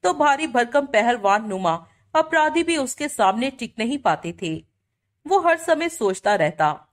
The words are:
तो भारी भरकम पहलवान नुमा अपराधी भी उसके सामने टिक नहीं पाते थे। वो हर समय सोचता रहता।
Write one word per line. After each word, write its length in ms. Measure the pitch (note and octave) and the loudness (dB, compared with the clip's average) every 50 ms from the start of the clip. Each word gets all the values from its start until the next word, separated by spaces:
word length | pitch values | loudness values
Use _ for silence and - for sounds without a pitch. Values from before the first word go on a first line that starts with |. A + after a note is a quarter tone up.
तो 120 | - F4+ F4 | 0 -2 0
भारी 320 | D4 D4 D4 C#4 C#4 D#4+ | 2 2 2 2 2 -2
भरकम 400 | D#4+ A#3 B3 A#3+ A#3+ A#3+ C#4+ C#4+ | -2 0 0 -2 2 0 0 0
पहलवान 600 | C#4 - A3 A3+ A#3 A#3+ A#3 G3 G3 G3 G#3+ A3+ | 2 0 2 2 2 0 2 2 2 2 2 0
नुमा 400 | G#3+ G3 F#3 F#3 E3+ D#3+ E3+ E3+ _ _ _ _ _ _ | -4 -6 -2 0 -2 -2 -2 -6 _ _ _ _ _ _
अपराधी 480 | D#4 D#4+ D#4+ E4 D#4+ D#4 D#4 D4+ E4 | 0 0 2 2 2 2 2 2 0
भी 140 | E4 E4+ E4+ | 0 0 0
उसके 320 | D#4 C4+ B3 - - D4 D4 | -2 -2 -4 -6 -6 -8 -8
सामने 420 | - - G#3+ F#3+ G3 A3 B3 C#4 | 0 2 2 2 2 2 -2 -4
टिक 240 | C4+ - A#3+ - _ - | -4 -6 -12 -12 _ -6
नहीं 200 | A3 A#3 - - | -4 -4 -4 -2
पाते 380 | - F#3+ D#3+ D3+ - E3+ E3+ E3+ | 0 0 0 0 -4 -10 -10 -8
थे। 220 | F#3+ E3 D#3+ D#3+ - _ _ _ _ _ _ _ _ _ _ _ _ | -6 -6 -6 -8 -10 _ _ _ _ _ _ _ _ _ _ _ _
वो 140 | D4 F#4 G4 | 0 0 2
हर 180 | E4 F4 E4 E4 | 4 2 0 0
समय 300 | E4 - D#4+ D4 E4+ E4+ | 2 0 0 0 0 -6
सोचता 460 | - - A3+ G3 F#3+ - - G#3 G#3 | -4 -2 -2 -2 -2 0 0 0 2
रहता। 520 | G3 D#3+ D3+ D#3 D#3+ D#3+ D3+ D3+ - _ _ | 2 2 0 0 0 0 0 0 -4 _ _